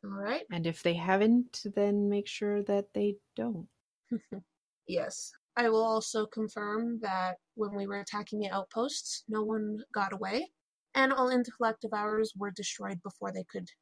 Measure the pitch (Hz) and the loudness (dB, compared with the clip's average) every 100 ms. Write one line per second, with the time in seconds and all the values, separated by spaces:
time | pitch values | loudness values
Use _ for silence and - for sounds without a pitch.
0 | 202 196 202 294 - 175 165 165 175 170 | -10 -6 -4 -4 -4 -2 -2 0 0 0
1 | 175 190 220 240 247 - 208 202 202 202 | 2 4 8 6 4 -4 -4 2 2 4
2 | 202 202 202 - 208 208 202 202 202 208 | 2 2 -2 -4 -2 0 2 0 0 0
3 | 208 202 _ - 233 185 - _ _ _ | 0 0 _ -6 -4 -4 -8 _ _ _
4 | - 233 - 196 - _ _ _ - - | -6 -6 -6 -14 -14 _ _ _ -4 -2
5 | - - - - _ - 233 220 226 220 | -2 -6 -12 -16 _ 0 4 4 4 2
6 | - 220 214 220 214 214 208 220 233 233 | 0 -2 -2 -2 -4 -4 -4 -2 -2 -4
7 | 208 185 185 180 _ - 208 202 196 202 | -2 -2 -2 -4 _ -4 -4 -2 -4 -6
8 | 196 220 214 214 202 190 190 220 262 - | -4 -4 -4 -4 -2 -2 -4 -2 -2 -2
9 | - - - 214 214 220 214 214 - 208 | -8 -10 -4 -2 0 0 -2 -4 -6 -2
10 | 196 196 190 226 349 _ _ _ _ 269 | -2 -2 -2 -2 -4 _ _ _ _ 4
11 | 262 262 254 254 233 - 226 220 220 208 | 4 6 4 4 2 0 0 0 -4 -2
12 | 214 220 220 190 202 185 196 - 196 185 | 0 0 0 -2 -6 -4 -8 -6 -8 -8
13 | 196 - 196 190 185 190 180 - | -10 -8 -8 -6 -8 -8 -10 -14